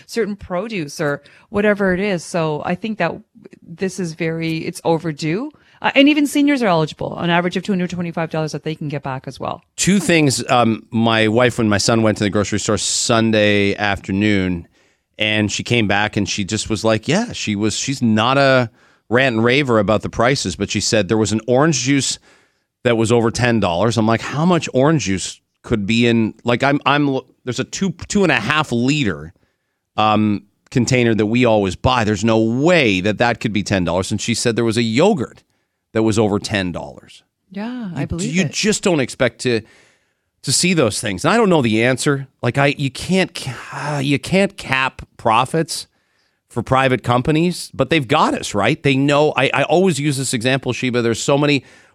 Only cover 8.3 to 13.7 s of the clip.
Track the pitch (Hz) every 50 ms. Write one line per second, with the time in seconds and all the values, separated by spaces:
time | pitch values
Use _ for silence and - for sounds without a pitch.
8.3 | - 156 156 151 - 147 - 160 160 - 160 147 151 139 - 139 131 131 - 139
9.3 | - - - - - - _ _ _ - - 170 196 202 311 - 170 160 151 139
10.3 | 117 - - - 135 123 117 113 110 - - _ - 113 113 117 113 110 110 110
11.3 | 107 120 123 123 - - 113 107 104 98 - - 117 113 110 107 101 - 107 101
12.3 | 90 107 98 - 107 98 - - 107 95 - - - - - - 120 113 113 113
13.3 | 110 107 104 104 104 101 101 101